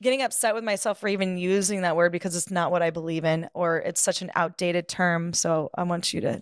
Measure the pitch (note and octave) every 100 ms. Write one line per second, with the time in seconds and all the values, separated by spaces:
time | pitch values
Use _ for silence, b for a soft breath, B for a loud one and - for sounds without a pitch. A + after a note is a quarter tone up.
0 | A#3 C4 B3+ - A#3 A3 A3 G3 A3 G3
1 | G#3 G3 F#3+ F3+ F3+ G3 F#3+ G3+ F3+ E3
2 | F3 E3+ F#3+ E3+ - F3+ E3 F3 E3+ E3
3 | E3 D#3+ D#3+ D#3+ E3 - F3 D#3+ - E3+
4 | - - F#3 - E3+ - F3+ F3 E3+ -
5 | F3+ E3+ E3+ E3+ E3+ D#3+ D3+ - F3 E3+
6 | F3 F3 - -